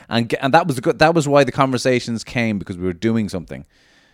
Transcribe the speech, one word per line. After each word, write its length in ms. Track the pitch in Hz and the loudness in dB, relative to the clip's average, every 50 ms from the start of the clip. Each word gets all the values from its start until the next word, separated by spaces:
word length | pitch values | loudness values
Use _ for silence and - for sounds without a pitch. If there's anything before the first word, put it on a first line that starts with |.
| - | -10
and 220 | - - 117 117 113 | -4 -2 -2 0 0
get," 100 | - - | -2 -2
and 120 | 139 135 139 | 0 2 2
that 120 | 165 175 | 2 2
was 140 | 175 127 127 | 0 -4 0
good. 200 | - 170 - - | 0 -2 0 2
That 140 | 156 160 170 | 2 2 2
was 140 | 170 135 | 2 2
why 160 | 143 139 143 139 | 4 4 4 4
the 80 | 123 | 4
conversations 720 | - 151 135 135 127 117 - 131 127 120 - 120 117 107 - | 2 0 0 0 0 0 0 0 0 0 0 -4 -6 -6 -8
came, 340 | - - 123 117 110 104 | -6 -4 -2 -2 0 -2
because 200 | 98 - - 95 | -4 -4 -8 -8
we 80 | 87 90 | -4 -4
were 80 | 92 85 | -4 -4
doing 340 | 80 107 113 113 113 104 | 0 0 2 2 2 0
something. 380 | 87 - 90 78 - 69 67 76 - _ _ _ _ _ _ _ _ | -2 -4 -8 -8 -10 -14 -14 -14 -18 _ _ _ _ _ _ _ _